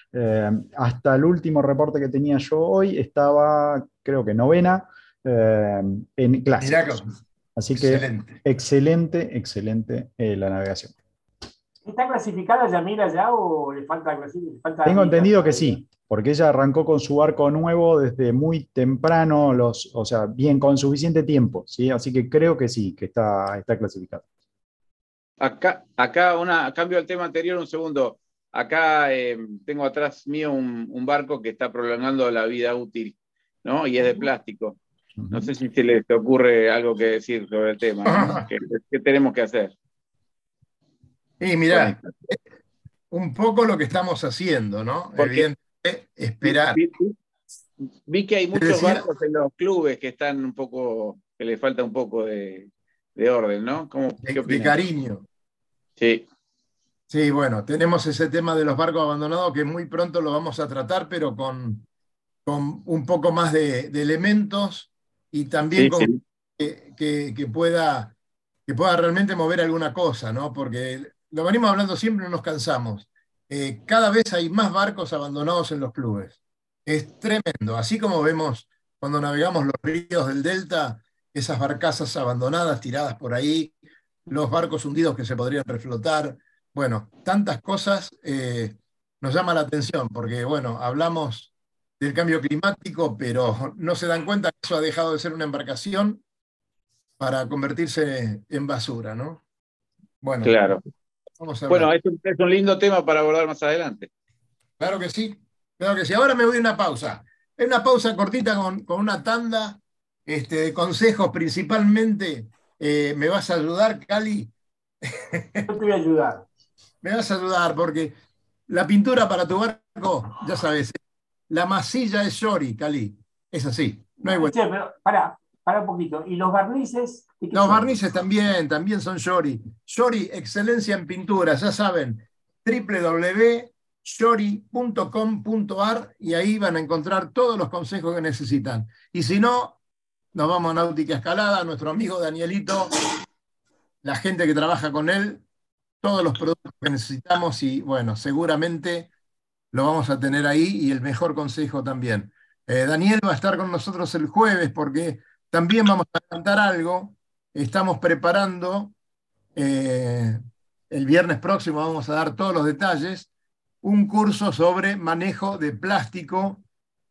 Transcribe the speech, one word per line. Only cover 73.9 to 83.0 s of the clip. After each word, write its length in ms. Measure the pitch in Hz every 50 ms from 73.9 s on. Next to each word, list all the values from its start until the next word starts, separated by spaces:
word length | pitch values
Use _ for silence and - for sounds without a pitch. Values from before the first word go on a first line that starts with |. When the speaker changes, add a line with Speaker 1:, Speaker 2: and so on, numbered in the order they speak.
| 214 226 226 202
Speaker 2:
vez 220 | 202 226 220 -
hay 160 | 185 175 165 165
más 220 | 180 214 214 185
barcos 400 | 170 196 202 208 202 190 170 -
abandonados 580 | 165 147 143 143 139 147 147 160 175 175 156 -
en 80 | 156 147
los 120 | 135 120
clubes. 500 | - - 127 117 104 101 95 - _ _ _ _ _ _ _ _ _ _ _
Es 360 | 147 151 156 151 - - _
tremendo. 560 | - 214 214 214 - 165 - - 110 110 113
Así 220 | 117 113 - 214 214
como 220 | 214 202 180 160
vemos 460 | 147 156 160 160 160 - 117 - - _ _ _ _ _ _ _
cuando 220 | 139 139 147 147
navegamos 440 | 147 147 143 147 160 - - 156 139
los 100 | 139 131 -
ríos 460 | - 151 160 170 170 - 170 170 131
del 160 | 135 135 139
Delta, 580 | 139 175 190 190 190 147 180 160 143 123 113 - _ _ _ _ _ _
esas 260 | _ 143 120 - 143 117
barcazas 580 | 139 139 147 - 175 160 135 - 151 139 -
abandonadas, 640 | 147 131 123 123 120 123 - 156 175 175 160 143 113
tiradas 340 | - 127 123 143